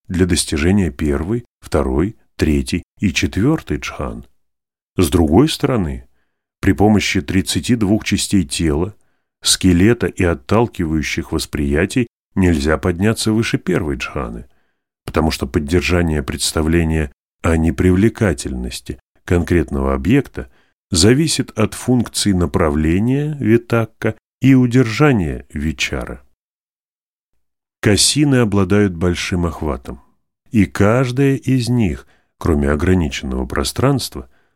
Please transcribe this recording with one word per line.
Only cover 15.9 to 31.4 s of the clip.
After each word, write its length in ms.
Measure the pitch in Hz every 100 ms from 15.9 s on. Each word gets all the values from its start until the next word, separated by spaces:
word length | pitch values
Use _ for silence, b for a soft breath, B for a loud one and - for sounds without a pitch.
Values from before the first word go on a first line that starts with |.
| 87 85 76
представления 880 | 69 - - 82 78 85 80 80 76 _ _ _
о 140 | 85 82
непривлекательности 1400 | 80 78 92 90 113 - 107 73 - 65 62 - - - _ _
конкретного 720 | - 90 80 87 76 69 67
объекта 540 | 67 73 139 - - 67 _ _ _ -
зависит 600 | 90 98 127 160 - 127 -
от 160 | 107
функций 580 | - - 127 104 - 104
направления, 1040 | 90 85 - 80 73 78 90 117 135 151 147
витакка, 760 | 110 117 - 117 113 - 110 - _ -
и 140 | 131
удержания, 920 | 131 123 123 117 107 151 123 78 64 -
вичара. 720 | 78 76 71 - 67 58 62 _ _ _ _ _ _ _ _ _ _ _ _ _ _ _ -
Касины 560 | - 98 - 139 147 131
обладают 580 | 113 101 92 101 104
большим 520 | 82 90 87 - 90 85
охватом, 540 | 73 78 65 - 65 _ _ _ _ _
и 140 | 117
каждая 680 | 92 - 101 120 131 123 139
из 340 | 135